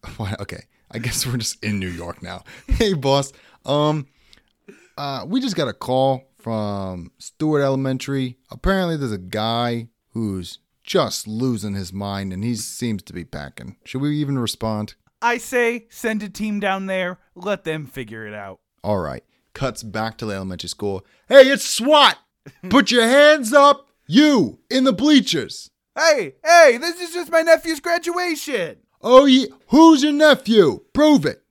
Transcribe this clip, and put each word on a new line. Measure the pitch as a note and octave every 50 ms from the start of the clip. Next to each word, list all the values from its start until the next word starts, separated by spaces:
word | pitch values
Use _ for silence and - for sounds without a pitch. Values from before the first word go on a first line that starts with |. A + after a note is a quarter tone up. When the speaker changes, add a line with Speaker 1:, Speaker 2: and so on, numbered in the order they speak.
| _ - -
Speaker 1:
What? | - A3 G3 G#3 -
Okay, | G2+ - - - - _ _ _ _ _
I | - A#2
guess | A#2 B2 - - -
we're | C3 B2
just | B2+ A2 - - _ -
in | A2 G#2+ G2+
New | F#2+ F2+
York | F2 E2+ E2 E2+ - - -
now. | F2+ F2+ F2+ _ - -
<laughs> | - _
"Hey, | - - - A#3 G#3 F#3+
boss. | D3+ C3 C#3 C#3 C#3+ C#3 - - _ _ _ _ _ _
Um, | B2+ C#3 D3 D3+ D3+ D3+ D#3 C#3 _ _ _ _ _ _ _ _ _ _ _ _ - - _ _ _ _
uh, | - C#3+ C#3+ C#3 B2+ G2 C#3+
we | F#3+ C4
just | B3+ C4 F#3+
got | E3+ D3+ B2
a | G2+
call | _ - - B2+ C3 C3+ C3+ C3 B2+ _ _ _ _
from | _ A#2 A2+ A2 G#2+ G#2 G2+ G2 G2 F#2+ F#2 F2 E2 - _ _
Stewart | - - _ _ D#3 D#3 D3+ C#3+ C#3
Elementary. | C3+ C3+ C3+ C3+ C3+ C3 C3 - - C#3 C3+ C3 B2+ B2 _ _ _
Apparently, | - A#2+ - F#3 G3 F#3+ F#3 E3+ E3
there's | D3+ C#3 A#2+ G#2+
a | G2
guy | F2+ F2 - G#2+ G#2+ A2+ A#2 A#2 A#2+ A#2+ A#2+ A#2 A2+ A#2 _ _ _ _ _
who's | A#2 A2+ G#2+ G2 F#2 F2 - - - _ _ _ _ _
just | - - F#3 D3 A2 - - - G#2+
losing | G#2+ A2 B2+ C3 A#2+ G#2+ G2 G#2+ G2+
his | G2 F#2+ F2 F#2+
mind, | G2 G2 G2+ G2 G2 G2 G2 F#2
and | F#2 G#2
he | A#2+ A#2+
seems | G#2+ A2 - - - A#2+ A#2+ A2 G2 -
to | - E2
be | F2+ E2+
packing. | _ - D#2 D2 C#2+ - - B1 B1 - _ _
Should | - - C3
we | C#3 D3 D3+
even | D3+ D3+ C#3 C#3 C3
respond?" | A#2+ A2 - _ - A2+ A2 G#2+ G#2+ G#2 - _ _ _ _ _ -
Speaker 2:
I | A#3 A#3+
say | B3 A#3 - - B3 A#3+ A#3 A#3+ A#3+ A3+ _
send | _ - - A3+ A3 G#3+ G3+
a | G3+
team | - - G#3 G#3+ G#3 G#3
down | G#3 G3 F#3+ G3 F#3+
there. | F#3+ F#3+ F#3 F#3 F3+ F3+ _ _ _ _
Let | F3+ F3 G3+ G3+ F#3+ G3+
them | D#3+ D#3 D#3 D3+
figure | B2+ _ C3+ B2+ G#2+ A2 A2+ A2
it | G#2 G#2+
out. | G#2 G2+ G2 F#2+ _ _ _ _ _ _
Speaker 1:
All | G2+ G#2 F#2+
right. | E2+ D2 C2 A#1+ _ _ _ _ _ _ _
Cuts | - C#3 C3 A2+ - -
back | A2+ F#2 A2 A2 A2+ A2 -
to | A#2
the | G#2+ G2+
elementary | F#2+ F#2+ F#2+ F#2 - - F2
school. | - _ - G2+ G2 F#2 - _ _ _ _ _
"Hey, | A#3+ C#4 C4 C4
it's | C#4 - - -
swat. | - - A3 C4+ D#4 D4 C#4 A3 E3+ - _ _ _ _ _
Speaker 2:
<laughs> | C#3 _ _ - F#3
Speaker 1:
Put | F#3+ C4+ A#3 -
your | A3+ A#3+ A3+
hands | A3+ B3+ C#4+ D4 D4 D4+ D#4 C4 G#3+ A#3+
up. | D4 C#4 C#4+ C#4+ C#4+ _ _ _ _ _
You, | - D3+ A#3 D4+ D4+ C#4+ A#3+ D#3+ G#2+ - _ _ _
in | - C4 C4
the | C4+ A3+
bleachers." | E3+ A#3+ D4+ D4+ C4+ G3 - - D#3 A2+ E2 - - - - _ _ _ _ _
Speaker 2:
Hey, | B3+ D4+ E4 D4+ C4+ G3 C#3+ - _ -
hey, | D#4 E4+ F4 E4 C#4+ A#3+ A#3+
this | C#4+ E4+ E4 F4
is | F4+ E4 E4
just | F4 F4 -
my | E4+ E4 E4
nephew's | E4 E4 D#4+ - E4 D#4+ -
graduation. | _ F4+ E4+ F4 E4+ E4+ E4+ F4+ F4+ F4+ D#4+ C#4+ - D4+ C#4 G#3+ F3 D#3 - _ _ _ _ _ -
Speaker 1:
"Oh, | - A#3+ B3+ C#4+
yeah. | C#4 C4 C4 B3+ G3+ - _ _ _
Who's | - C#4+ D#4+ E4 D#4+ C#4 C4
your | D4+ D4
nephew? | C#4+ D#4 D4+ C#4 - - - A3+ A3 F#3 D3 G#2+ F2 _ _ _
Prove | - D4 D4+ D4+ A#3+ C#3+
it." | D3 - _ _ _